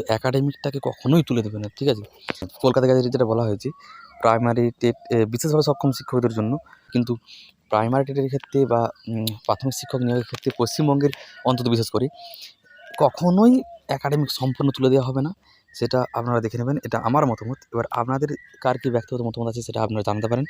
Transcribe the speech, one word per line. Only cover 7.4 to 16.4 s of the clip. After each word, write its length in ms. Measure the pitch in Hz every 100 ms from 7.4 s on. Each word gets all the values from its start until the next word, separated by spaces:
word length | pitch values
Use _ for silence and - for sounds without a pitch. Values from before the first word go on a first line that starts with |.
| - _ _
প্রাইমারি 380 | 107 113 131
টেটের 240 | 135 139 135
ক্ষেত্রে 300 | 135 - 139 123
বা, 140 | 117 117 -
উম, 220 | - 113 110 107
প্রাথমিক 320 | - 107 131
শিক্ষক 260 | - - 131
নিয়োগের 260 | 123 123 117
ক্ষেত্রে 220 | 123 135 -
পশ্চিমবঙ্গের 560 | 117 - 151 139 143 - - -
অন্তত 220 | 123 123 123
বিশেষ 220 | 117 113
করে 180 | - 127 - - - - _ _ - -
কখনোই 600 | - 143 - 175 185 233 254 - - -
একাডেমিক 420 | 139 143 151 139
সম্পূর্ণ 380 | - 131 127 139
তুলে 180 | - 131
দেওয়া 160 | 135 127
হবে 140 | 131
না, 80 | 151 - _ _ _
সেটা 240 | - 120 127 123
আপনারা 240 | 120 120 117